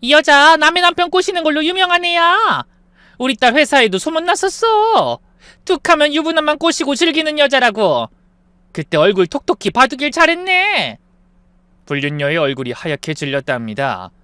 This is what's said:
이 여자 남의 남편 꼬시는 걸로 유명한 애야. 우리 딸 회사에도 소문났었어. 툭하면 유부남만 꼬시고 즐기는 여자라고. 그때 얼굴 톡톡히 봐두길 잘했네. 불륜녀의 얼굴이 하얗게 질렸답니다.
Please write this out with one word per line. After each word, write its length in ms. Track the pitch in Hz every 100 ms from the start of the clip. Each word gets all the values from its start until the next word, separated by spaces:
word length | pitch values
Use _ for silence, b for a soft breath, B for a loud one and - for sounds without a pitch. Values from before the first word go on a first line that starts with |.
이 120 | 240
여자 440 | 294 311 285 294 320
남의 260 | 302 339
남편 280 | 349 339 349
꼬시는 320 | 370 370 370
걸로 220 | 320 302
유명한 400 | 311 370 370 349
애야. 600 | 349 349 339 381 440 170 120 _ _ b b b
우리 180 | 254 254
딸 180 | 254
회사에도 440 | 247 294 285 226 185
소문났었어. 1200 | - 320 349 - 392 - 453 440 440 440 143 120 _ b b b
툭하면 480 | - 233 - 320 294
유부남만 440 | 294 320 330 302 302
꼬시고 360 | 330 - 277
즐기는 440 | 277 330 320 311 302
여자라고. 720 | 285 262 247 202 196 135 113 _ _ _ _ _ _
그때 240 | - 156 160
얼굴 300 | 165 196 180
톡톡히 440 | 285 - 359 202
봐두길 400 | 170 262 269 285
잘했네. 880 | 262 330 339 370 370 392 381 147 107 _ _ _ _ _ _ _ _ _
불륜녀의 500 | 143 143 147 143 165
얼굴이 360 | 147 131 127
하얗게 420 | 117 170 143 -
질렸답니다. 960 | 151 143 139 135 127 113 107 139 101 92 _